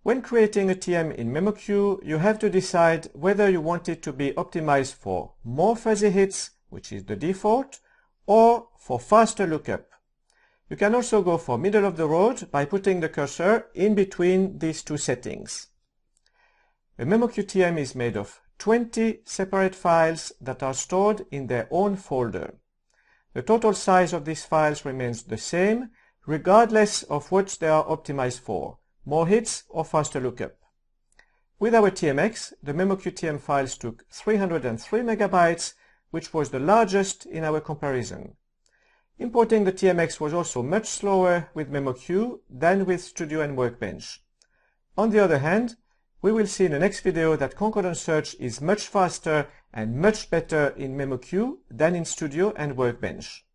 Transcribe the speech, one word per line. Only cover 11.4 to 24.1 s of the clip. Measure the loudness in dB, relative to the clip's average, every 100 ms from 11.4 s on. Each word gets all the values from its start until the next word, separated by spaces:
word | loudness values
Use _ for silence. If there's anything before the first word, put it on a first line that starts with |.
| -2 -2
middle | 2 2
of | 2 0
the | 0
road | 4 2 0 -4
by | -2
putting | -2 0 0 0
the | -2
cursor | -2 -4 0 2 2 0 -2
in | 2
between | 2 0 2 2 2 0 -2
these | -6 -6
two | -8 -6
settings. | -2 -4 -6 -12 -12 -14 -16 _ _ _ _ _ _ _ _ _ _ _ _ -8
A |
memoq | 0 2 2 -2 -2
T | 2
M | 2 0
is | -4
made | -4 -4 -4
of | -8 -14 _ _
twenty | 0 0 0 0 -2 -2 -12
separate | -8 -2 0 0 0
files | 2 4 4 0 -10 -12
that | -10 -6
are | -6
stored | -6 -2 2 2 0 -6
in | -10 -4
their | -4 -2
own | 0 0 -2
folder. | -4 -2 -2 -4 -10 -14 _ _ _ _ _ _ _
The | -10
total | 0 2 2
size | 0 4 4 4